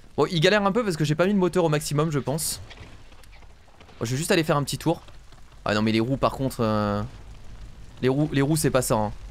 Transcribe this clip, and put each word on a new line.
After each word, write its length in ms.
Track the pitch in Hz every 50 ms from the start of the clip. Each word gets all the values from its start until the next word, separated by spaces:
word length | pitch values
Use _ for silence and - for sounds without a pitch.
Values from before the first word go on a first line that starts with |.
| - - -
Bon, 100 | - 147
il 140 | 156 190 160
galère 240 | 156 185 202 214 202
un 80 | 196 190
peu 120 | 240 240
parce 120 | 202 165
que 80 | 151 156
j'ai 100 | 143 151
pas 120 | 156 175
mis 60 | 196 208
le 60 | 196
moteur 260 | 180 175 160 180 165
au 40 | 160
maximum, 420 | 151 147 - - 147 143 156 165
je 80 | 147 139
pense. 420 | 113 123 139 160 - - - - - - - - - - - - - - - - - - - - - - - - - - - - - - - -
Bon, 60 | -
je 60 | 117 131
vais 40 |
juste 140 | 135 170 - 202
aller 120 | 170 156
faire 120 | 165 160
un 80 | 147 139
petit 140 | - - -
tour. 240 | - 147 170 - - - - - - - - - - - - - -
Ah 100 | - 107
non, 80 | 107 107
mais 100 | 110 110
les 80 | 113
roues, 160 | 113 127 139
par 160 | 123 - 120 -
contre, 280 | - 135 127 - -
euh, 420 | 117 110 107 107 104 104 101 104 107 127 - - - - - - - - - - - - - - - - - -
les 80 | 120 127
roues, 200 | 135 143 151 151 143
les 100 | 139 139
roues, 140 | 139 165
c'est 140 | 156 151 139
pas 120 | - 131 120
ça, 120 | - 131
hein. 180 | 110 107 104 - - - -